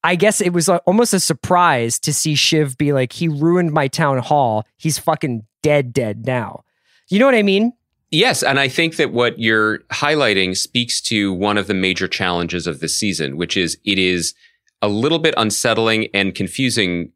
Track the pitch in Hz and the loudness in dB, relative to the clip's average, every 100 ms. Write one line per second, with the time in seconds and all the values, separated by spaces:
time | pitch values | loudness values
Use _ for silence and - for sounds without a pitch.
0 | 165 180 202 208 180 175 165 175 - 202 | 0 2 2 2 0 0 2 2 2 2
1 | 240 190 - 151 - 180 175 131 117 - | 2 0 0 -4 0 4 4 4 0 -2
2 | - 147 160 143 - 160 143 131 147 139 | -4 -2 0 0 2 2 0 0 0 2
3 | 127 - 170 147 160 180 170 151 139 - | 0 -2 -4 0 2 2 2 0 0 0
4 | 151 131 - 147 123 107 - _ 160 143 | 0 0 0 2 2 0 -6 _ -4 -2
5 | - 156 147 117 - _ 151 147 127 127 | -2 -2 -4 -6 -10 _ 0 2 2 -2
6 | 113 107 113 127 101 82 _ _ _ _ | -2 -4 -4 -4 -4 -12 _ _ _ _
7 | _ 196 269 240 202 196 233 - _ _ | _ 2 4 4 2 2 0 -4 _ _
8 | _ 156 143 - - 139 135 135 165 160 | _ 0 2 2 0 2 2 0 0 0
9 | 147 117 120 - 113 110 107 107 _ - | 0 2 0 0 2 2 2 -2 _ -4
10 | 147 151 127 98 92 92 - 123 120 - | 0 2 2 2 0 -2 -4 -4 -4 -4
11 | - 110 98 90 104 104 98 98 92 92 | -2 -2 0 0 0 0 -2 -2 -2 -2
12 | 92 - 92 87 85 90 85 71 78 - | -4 -2 -2 -2 -4 -4 -6 -6 -6 -4
13 | 104 80 71 71 87 98 90 - - 95 | -4 -4 -6 -4 -4 -2 -2 -4 -4 0
14 | 92 90 82 - _ _ _ _ 107 104 | 0 0 -4 -10 _ _ _ _ -4 0
15 | 139 165 160 - 110 - 120 113 113 110 | 0 0 0 0 -2 0 0 0 2 0
16 | - 98 98 - 95 - 131 117 95 87 | -2 -2 -2 -2 -6 -2 -2 0 -2 -2
17 | 82 | -8